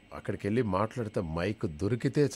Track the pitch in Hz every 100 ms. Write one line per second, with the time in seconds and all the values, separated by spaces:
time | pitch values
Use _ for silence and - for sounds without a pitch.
0 | - 73 - 98 101 117 110 92 110 123
1 | 107 117 82 82 95 107 98 76 98 120
2 | 139 147 143